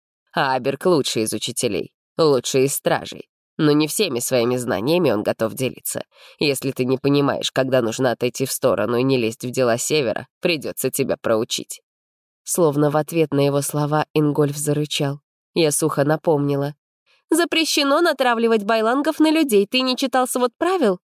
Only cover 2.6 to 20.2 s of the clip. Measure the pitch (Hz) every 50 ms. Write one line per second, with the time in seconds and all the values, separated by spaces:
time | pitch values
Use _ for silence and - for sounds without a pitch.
2.6 | 131 139 - - - 170 160 - - - - - - _ _ _ _ _ _ -
3.6 | 156 151 147 151 156 147 - - 214 170 131 117 - - 131 123 117 120 127 127
4.6 | 123 117 104 90 107 135 165 180 175 135 104 104 98 95 113 - 113 107 104 -
5.6 | 131 123 - - - - - - - _ _ - - - - - 165 147 135 -
6.6 | - 139 127 - 127 123 131 127 - 143 143 143 143 135 107 - - - - 131
7.6 | 135 131 127 131 117 110 113 - 135 123 113 - 123 123 - - 135 131 - -
8.6 | - 127 98 - 104 107 120 120 127 135 139 127 113 110 120 - - 127 120 131
9.6 | 127 120 113 123 - - 151 156 135 110 - - 127 - _ _ - 180 170 143
10.6 | 110 104 - - - 131 - - 139 - 90 - - 110 113 110 120 - - -
11.6 | - - - - _ _ _ _ _ _ _ _ _ _ _ _ - - - -
12.6 | 175 151 139 147 147 147 147 156 151 - 165 165 156 147 143 139 143 143 139 143
13.6 | 143 - - 147 147 143 151 156 143 - - 156 151 147 143 151 147 143 143 147
14.6 | 147 151 147 147 151 147 - - 151 139 143 147 _ _ _ _ _ _ - 175
15.6 | 165 147 143 - 160 147 - 151 139 147 156 160 - 175 156 143 143 143 143 139
16.6 | 143 143 147 _ _ _ _ _ _ _ _ _ _ - 330 311 339 - - 330
17.6 | 320 - - 320 285 277 277 311 339 339 285 - 262 240 233 226 233 226 226 220
18.6 | 202 202 233 226 220 220 247 285 285 311 302 - 311 311 302 320 320 277 214 202
19.6 | 202 - - 254 254 254 254 - 277 254 - 254